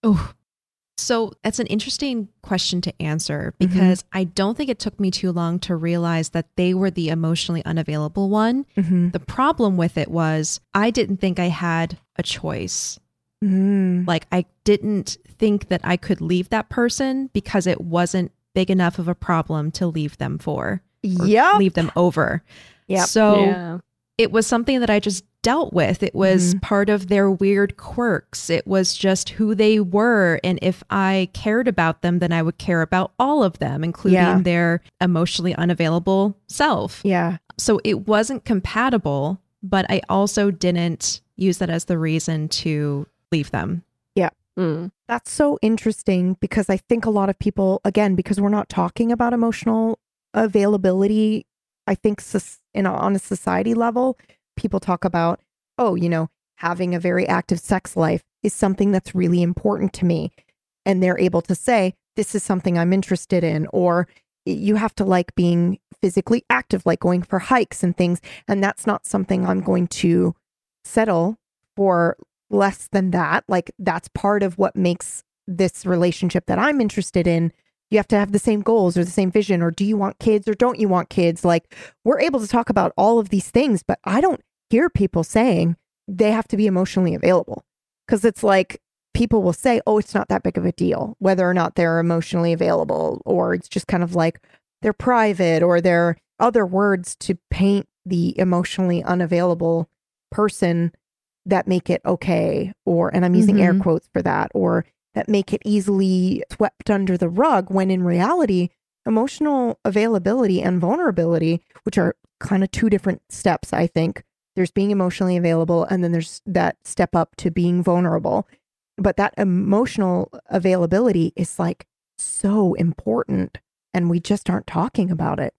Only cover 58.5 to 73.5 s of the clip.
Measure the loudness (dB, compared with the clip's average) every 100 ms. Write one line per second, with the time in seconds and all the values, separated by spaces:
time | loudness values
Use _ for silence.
58.5 | 0 0 2 2 2 -2 -2 0 2 0
59.5 | 0 -2 -2 -2 -2 0 0 -4 _ _
60.5 | _ _ _ -2 2 2 2 2 0 -2
61.5 | -4 0 2 0 -4 _ -6 -4 -4 -2
62.5 | -2 0 0 2 0 0 -4 0 0 0
63.5 | -2 -2 0 2 2 -2 _ _ _ -6
64.5 | -4 0 0 0 -2 0 0 0 0 2
65.5 | 2 0 -2 _ _ -2 0 0 -2 0
66.5 | -2 0 -2 0 0 0 0 0 -4 2
67.5 | 2 2 -2 -2 0 0 0 -6 -20 -4
68.5 | 0 0 -2 -4 -4 -2 -4 -2 -2 0
69.5 | -2 0 0 0 -2 0 2 0 -2 _
70.5 | _ _ _ -4 0 2 2 0 -4 _
71.5 | _ _ -2 2 4 2 -2 -10 _ _
72.5 | 0 0 -2 -4 -2 0 0 0 -2 0